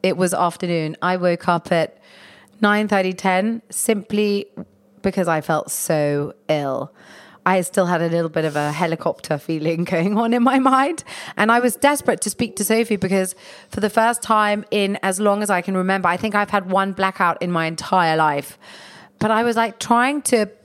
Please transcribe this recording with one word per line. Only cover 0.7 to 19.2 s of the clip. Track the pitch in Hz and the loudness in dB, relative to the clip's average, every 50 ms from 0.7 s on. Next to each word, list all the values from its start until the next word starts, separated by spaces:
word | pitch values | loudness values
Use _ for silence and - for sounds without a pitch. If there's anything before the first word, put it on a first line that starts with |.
| 175 165 156 156 160 - | -2 -2 -4 -4 -6 -4
I | - 180 185 185 | -2 -2 -2 0
woke | 180 180 170 170 - - | 0 0 -2 0 0 0
up | 175 170 - - | 0 0 0 0
at | 180 165 160 - - _ _ - - - - - - - - _ _ - | 0 0 0 -2 -6 _ _ -20 -20 -20 -20 -20 -20 -20 -20 _ _ -2
nine | 214 208 208 208 214 208 | 0 2 2 2 0 0
thirty, | 208 196 190 185 185 | 0 0 0 0 -4
ten, | 180 - 196 185 185 196 220 226 226 _ _ | -2 0 0 2 2 0 0 -4 -6 _ _
simply | - - - - 226 208 185 - 208 208 208 208 202 202 - - _ - 190 _ _ _ _ _ _ - | -8 -6 -2 -2 -2 -2 -2 -4 -2 -2 0 0 0 -2 -4 -8 _ -18 -18 _ _ _ _ _ _ -6
because | - 196 185 202 180 170 | -6 -4 -2 0 0 0
I | 165 156 | 0 -2
felt | 147 - 165 151 - - | 0 0 -2 -2 -2 -4
so | - - - - 165 151 147 147 147 143 143 147 - _ _ - | -8 -8 -2 -2 0 0 2 0 0 -2 -2 -4 -8 _ _ -2
ill. | 156 151 143 139 135 123 139 139 _ - - - - - - - - - _ | -2 -2 0 -2 -4 -4 -6 -8 _ -20 -20 -20 -20 -20 -20 -20 -20 -6 _
I | 180 185 190 | 0 0 0
still | 175 - - - 185 175 | 0 0 0 0 0 2
had | 180 165 | 2 0
a | 170 170 | 0 0
little | 165 170 170 165 | 0 0 -2 -2
bit | 156 165 156 | -2 -2 -2
of | 156 143 | 0 -2
a | 147 147 147 | -2 -2 -2
helicopter | 147 151 180 165 165 160 - 170 147 - - - 156 143 | -2 -2 -2 -2 -2 -2 -2 -4 -4 -4 -4 -4 -4 -4
feeling | - - 165 156 151 170 165 165 175 | -4 -6 -6 -2 -2 -2 -2 -2 -2
<laughs> | 170 190 | -2 0
going | 165 165 196 208 208 | 0 0 0 0 0
on | 233 226 233 | 0 0 0
in | 247 240 | 2 2
my | 262 254 269 | 4 4 4
mind. | 262 269 262 262 269 294 349 311 - - - - - - - | 4 4 4 4 2 2 -2 -6 -10 -14 -16 -14 -14 -12 -2
And | - 208 214 | 0 2 4
I | 233 240 | 4 4
was | 247 247 - | 4 2 0
desperate | - - 277 294 285 - - 208 160 | 2 2 2 2 2 0 -2 -2 0
to | - 220 | -2 -8
speak | - - 240 220 - - | -4 -4 -6 -6 -4 -6
to | 214 | 0
Sophie | - 220 226 233 214 220 | 0 2 2 2 0 0
because | 190 196 190 196 196 190 185 - - - - - - - _ | -2 0 0 0 0 0 -2 -6 -12 -18 -20 -20 -20 -20 _
for | - - | -6 -4
the | 196 208 | -4 0
first | - 226 220 233 240 233 | 2 2 2 2 0 -2
time | - - 226 214 214 208 208 208 202 - | 0 2 2 4 4 2 0 -2 -2 -2
in | - 214 202 196 202 - | -2 0 0 0 -2 -2
as | - 196 190 180 | -2 -2 -2 2
long | 214 208 202 202 214 | 2 2 2 2 0
as | 202 | 0
I | 202 180 | 0 0
can | 175 - 196 | 0 -2 -2
remember, | 185 185 185 190 196 180 175 | 0 0 0 0 2 2 0
I | 175 | 0
think | 180 - 220 202 | 0 -2 -2 0
I've | 208 208 202 | 0 0 2
had | - 202 185 180 | 0 -2 -2 0
one | 185 196 196 196 190 | 0 0 0 0 0
blackout | 175 190 190 190 - 196 175 165 - | 0 0 -2 0 0 0 0 0 0
in | - 180 | -2 -2
my | 175 165 165 | -2 0 -2
entire | 160 165 160 - - - 185 175 160 160 | -2 -4 -6 -6 0 2 2 4 4 4
life. | 160 160 156 147 143 139 - - _ - - - - - - - - - - _ | 4 4 2 2 0 -6 -8 -16 _ -20 -20 -20 -20 -20 -20 -20 -20 -20 -20 _
But | _ | _